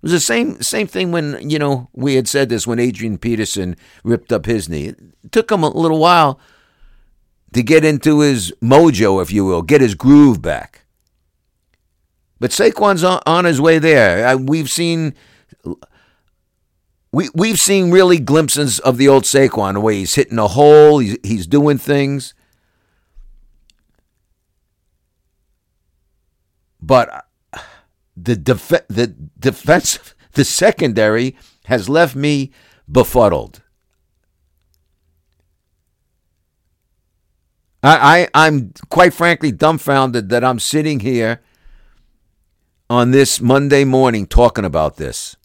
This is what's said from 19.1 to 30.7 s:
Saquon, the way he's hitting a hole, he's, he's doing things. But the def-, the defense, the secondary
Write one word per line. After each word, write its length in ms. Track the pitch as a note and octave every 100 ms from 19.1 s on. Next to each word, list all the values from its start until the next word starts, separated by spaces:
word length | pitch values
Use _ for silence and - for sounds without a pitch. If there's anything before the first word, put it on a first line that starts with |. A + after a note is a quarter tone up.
| C3+ -
Saquon, 480 | C#3 C3+ - G2
the 80 | G2
way 160 | A2 G#2
he's 180 | F#2 -
hitting 240 | C3+ A2+
a 80 | G#2+
hole, 520 | G#2 D3 D3+ D3+ D3+
he's, 180 | A2 A2+
he's 220 | G2 A2 E2+
doing 320 | C#3 D3 C#3
things. 560 | - C#3+ C#3 C#3 B2+ _ _ _ _ _ _ _ _ - - _ _ _ _ _ _ _ _ _ _ _ _ _ _ _ _ _ _ _ _ _ _ _ _ _ _ _ _ _ _ _ _ _ _ _
But 440 | D#2+ B2+ A#2 C#2 - _ _ - - _ _ _ _ -
the 220 | F2 A2+
def-, 500 | D#2+ A#2 - E3+ _
the 200 | G2+ A#2 - D2+ _
defense, 640 | C3+ - - E3 - - - _ _
the 120 | - C3+
secondary 920 | - F#3